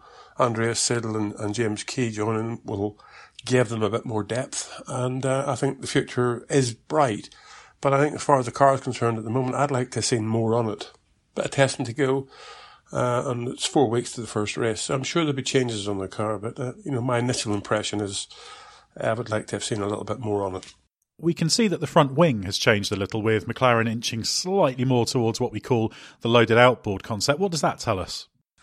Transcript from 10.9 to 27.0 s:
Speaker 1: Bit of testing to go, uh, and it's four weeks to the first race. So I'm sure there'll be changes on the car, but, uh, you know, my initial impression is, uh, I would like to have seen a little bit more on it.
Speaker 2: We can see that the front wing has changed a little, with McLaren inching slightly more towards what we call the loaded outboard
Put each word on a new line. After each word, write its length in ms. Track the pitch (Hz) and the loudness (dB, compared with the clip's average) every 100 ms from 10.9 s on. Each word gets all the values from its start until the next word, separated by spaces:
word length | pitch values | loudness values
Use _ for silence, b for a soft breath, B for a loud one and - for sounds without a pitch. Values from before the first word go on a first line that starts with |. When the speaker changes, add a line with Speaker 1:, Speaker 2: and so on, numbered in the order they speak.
| - _ _ _ - | -18 _ _ _ -6
Speaker 1:
Bit 100 | - | -2
of 60 | |
testing 340 | - 135 - 123 | 2 2 2 -6
to 80 | |
go, 360 | 117 135 135 135 B B B B B B | -2 0 0 -4 B B B B B B
uh, 300 | - 123 123 139 | -2 0 0 -2
and 240 | 120 120 | -4 -6
it's 160 | - - | -6 -2
four 240 | 160 123 | 2 4
weeks 240 | 120 117 | 2 -2
to 80 | - | -6
the 60 | 110 | -6
first 280 | 110 104 - | -4 -4 -2
race. 240 | 120 110 | -2 -2
So 160 | - 143 | -4 -4
I'm 80 | |
sure 200 | 127 170 | -2 0
there'll 120 | 156 131 | 0 -2
be 80 | |
changes 420 | 123 135 123 110 101 | 0 0 0 -2 -4
on 80 | 98 | -4
the 100 | 95 | -6
car, 320 | - 107 104 | -4 -4 -4
but, 180 | 107 - | -6 -8
uh, 160 | 127 165 170 | -8 -8 -6
you 80 | |
know, 80 | 131 | -4
my 180 | 127 120 | 0 0
initial 340 | 120 127 110 | 0 -2 -2
impression 460 | 104 - 107 104 104 | -4 0 -2 0 -4
is, 300 | 101 101 - B B B B B B - | -4 -6 -10 B B B B B B -6
uh, 100 | 120 | -4
I 60 | |
would 160 | 113 110 | -4 -2
like 180 | 107 - | -6 -4
to 100 | 101 | -6
have 80 | - | -4
seen 160 | 110 | -4
a 60 | 101 | -2
little 180 | 104 104 | -4 -6
bit 140 | 107 | -6
more 260 | 113 101 98 | -2 -2 -2
on 100 | 92 | -6
it. 180 | - - _ _ _ - | -12 -20 _ _ _ -6
Speaker 2:
We 140 | 160 | -2
can 160 | 165 160 | 0 2
see 180 | - 220 | 2 2
that 140 | 156 | 0
the 60 | 143 | 2
front 260 | 170 143 | 4 4
wing 300 | 131 170 113 | 4 4 2
has 140 | 95 - | -2 0
changed 360 | - 104 101 | 4 4 2
a 20 | 98 | -2
little, 260 | 98 113 | -2 -2
with 280 | 107 107 - | 0 0 -2
McLaren 420 | 117 127 117 113 | 2 4 4 2
inching 320 | 113 - 117 | -2 -4 -6
slightly 640 | 101 - 180 196 156 131 127 | -4 -4 0 2 2 2 2
more 200 | 123 113 | 2 2
towards 360 | 131 113 113 | 2 0 0
what 100 | 123 | -2
we 80 | 107 | -4
call 320 | - 120 110 B B B | 0 0 0 B B B
the 80 | 117 | 4
loaded 280 | 120 113 113 | 6 6 8
outboard 460 | 123 120 110 95 | 8 6 -2 -6